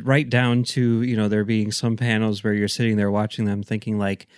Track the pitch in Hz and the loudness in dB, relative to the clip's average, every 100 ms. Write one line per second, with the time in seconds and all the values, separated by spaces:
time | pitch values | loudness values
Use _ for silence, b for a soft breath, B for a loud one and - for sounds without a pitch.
0 | 117 139 131 120 123 120 120 - 120 113 | 0 2 2 0 2 2 0 0 2 2
1 | 123 113 107 107 104 113 107 - 120 113 | 2 0 2 2 0 0 0 -2 -2 0
2 | 120 110 110 101 107 104 101 - 117 107 | 0 0 0 0 -2 0 -2 0 0 2
3 | 101 101 107 - 107 101 98 110 113 107 | 2 0 -2 -2 -2 -2 -4 -6 -4 -2
4 | 98 98 - | -2 -4 -8